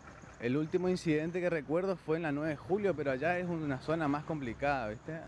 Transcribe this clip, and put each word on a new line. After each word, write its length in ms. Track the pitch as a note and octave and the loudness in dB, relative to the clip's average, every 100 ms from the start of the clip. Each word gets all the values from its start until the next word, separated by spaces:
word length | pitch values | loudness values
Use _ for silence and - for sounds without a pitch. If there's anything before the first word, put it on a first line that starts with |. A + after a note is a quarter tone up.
| - - - - | -18 -18 -18 -4
el 160 | A#2 C#3 | 0 0
último 320 | D#3 F3+ F#3 | 2 2 2
incidente 520 | F#3 E3+ D3+ E3 F3 | 2 2 2 2 0
que 80 | F3 | 0
recuerdo 480 | E3 B2+ E3 F#3+ F3 | 0 2 2 2 -2
fue 200 | - D#3+ | 0 0
en 80 | |
la 80 | E3 | 0
nueve 180 | C#3+ D#3 | 0 0
de 60 | C#3+ | -2
julio, 380 | - G3 G3 D3+ | 0 2 2 2
pero 160 | C#3+ | 0
allá 260 | C3 D#3 F3 | 2 2 0
es 100 | F3+ | 0
una 320 | E3 D3+ B2+ | -2 0 -2
zona 280 | - E3 D3+ | 0 2 2
más 160 | D3 | 0
complicada, 640 | C#3+ D#3+ B2 A2 C#3+ C#3 A2 | -2 -4 -4 0 0 2 0
¿viste? 320 | A2 - D#3+ | -6 -8 -10